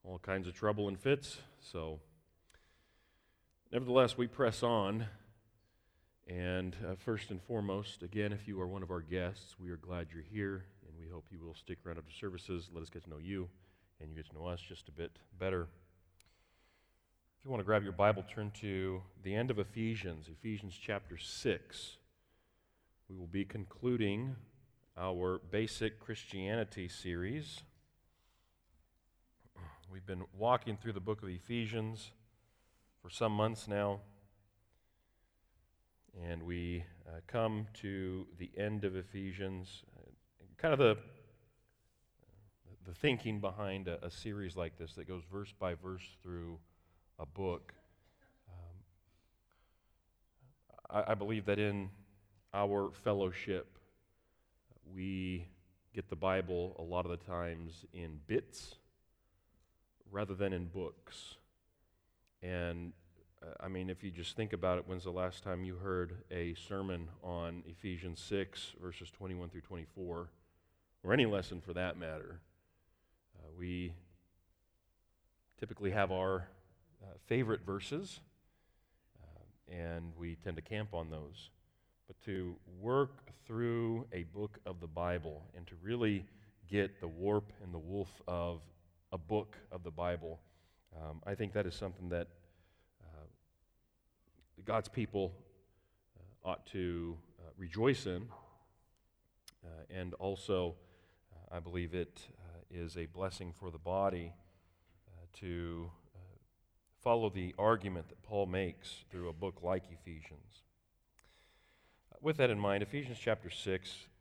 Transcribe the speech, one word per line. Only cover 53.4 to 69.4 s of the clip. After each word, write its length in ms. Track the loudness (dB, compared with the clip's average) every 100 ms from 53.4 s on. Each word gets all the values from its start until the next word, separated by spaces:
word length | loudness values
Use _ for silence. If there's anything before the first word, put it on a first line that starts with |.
| -2 -2 -2 -16 -20 _ _ _ _ _ _ _ _ -20 -14
we 540 | -4 -2 -2 -2 -2 -6 -14 _ _ _
get 160 | -8 -6
the 40 |
Bible 600 | 2 4 4 4 0 0 -4
a 40 |
lot 240 | -2 0 0
of 40 |
the 60 | -2
times 720 | -2 -2 -2 -4 -8 -12 -14
in 260 | -8 -8 -8 0
bits 480 | 0 0 -14 -14 -16 _ _ _ _ _ _ _ _ _ _ _ _ -6
rather 240 | -2 -2
than 180 | 2 2
in 140 | 2 -2
books. 720 | -4 -4 -6 -16 -14 -14 -16 _ _ _ _ _ _ _ _ _ _
And, 500 | -4 -2 0 -2 -6 -10 -20 -20 -20 _
uh, 40 | -14 -8
I 80 | -4
mean, 200 | -2 -2
if 160 | -4
you 60 | -6
just 260 | -6 -6 -2
think 160 | -2
about 240 | 2 4 4
it, 80 | 0
when's 180 | -4
the 60 | -2
last 320 | 0 -2 -2
time 220 | -4 -2
you 120 | -2 -4
heard 360 | 0 2 0 -4 -6
a 240 | -2 -2 -4 -4
sermon 400 | -2 0 -2 -4 -8
on 400 | -4 -2 -2 -6 -10
Ephesians 540 | -8 -6 -4 -6 -8
six, 540 | 0 0 0 -4 -12 -8
verses 320 | -10 -8 -12
twenty-one 380 | -8 -6 -4